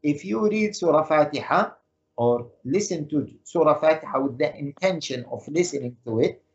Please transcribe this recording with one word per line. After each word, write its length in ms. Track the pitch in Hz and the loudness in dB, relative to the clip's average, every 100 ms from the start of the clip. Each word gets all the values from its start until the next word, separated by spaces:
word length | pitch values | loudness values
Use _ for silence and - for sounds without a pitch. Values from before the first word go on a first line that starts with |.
if 220 | 151 143 | -2 -2
you 240 | 190 220 214 | -4 0 0
read 260 | 214 214 | 2 -2
Surah 300 | - 170 151 | 0 2 2
Fatiha 680 | 156 156 147 135 - 160 - - _ _ _ - | 4 2 2 0 0 0 0 -6 _ _ _ 0
or 320 | 120 120 117 _ | 0 0 -4 _
listen 440 | 127 170 202 165 151 | -2 -2 -2 -4 -2
to 180 | 151 107 - | -2 -4 -12
Surah 340 | - 175 156 - | -6 2 4 4
Fatiha 400 | 156 156 - 135 | 4 2 -2 -4
with 200 | 139 123 | -4 -2
the 180 | 147 - | -4 -4
intention 680 | 143 - 190 175 - 127 123 | -10 -2 -2 -2 -6 -8 -8
of 160 | 131 - | -12 -4
listening 500 | 156 175 139 123 120 | 0 0 -2 -8 -10
to 160 | - 113 | -4 0
it 220 | 156 - _ | 0 -2 _